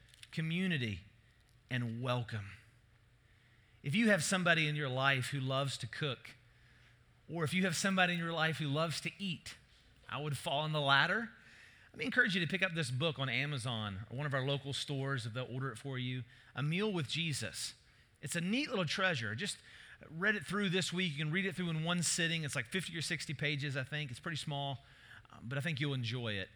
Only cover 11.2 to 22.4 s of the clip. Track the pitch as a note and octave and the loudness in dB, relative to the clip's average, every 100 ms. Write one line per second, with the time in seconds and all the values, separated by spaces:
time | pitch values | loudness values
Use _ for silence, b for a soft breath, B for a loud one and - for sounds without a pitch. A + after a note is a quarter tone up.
11.2 | A3+ B B B B B B - - B3 | -2 B B B B B B -6 0 4
12.2 | B3 F#3 E3 F#3+ F#3 E3 C3 B2+ E3 C#3 | 4 2 0 0 0 0 -2 0 0 0
13.2 | C3 A#2+ C#3+ C#3 A#2+ A2+ G#2+ G2 A2 A#2+ | -2 0 0 -2 -4 -2 -4 -6 -6 -6
14.2 | D3 C3+ C3 C#3 C3+ C3+ - C#3 C3+ C3+ | -2 0 0 0 -2 -4 -2 -2 0 -2
15.2 | A2+ A2+ B2 B2+ C3+ A2 C#3 B2+ B2+ B2+ | -2 -6 -6 -4 -6 -6 -6 -4 -2 -4
16.2 | B2 B B - D3+ F3 A3 F3+ C3+ D3 | -6 B B -4 0 2 2 0 0 -2
17.2 | E3 C3+ G2+ - - - b b b b | -2 -2 -4 -6 -8 -10 b b b b
18.2 | D3 E3+ F3 A#3+ D4+ A#3 E3 - F#3+ D3 | -6 -4 0 0 0 -2 -2 2 2 2
19.2 | A2 A2 G3 - B B B B - D#3+ | -2 -4 -4 -6 B B B B -14 -2
20.2 | G3+ G#3 C#3+ F#3+ G3 F3+ - F3 F3+ C#3+ | 0 2 0 0 2 2 0 0 0 0
21.2 | D#3 F3 F#3+ F3 F3 D#3+ D#3+ F3 E3 - | 0 2 0 0 -2 0 2 2 2 2
22.2 | E3 E3 | 2 2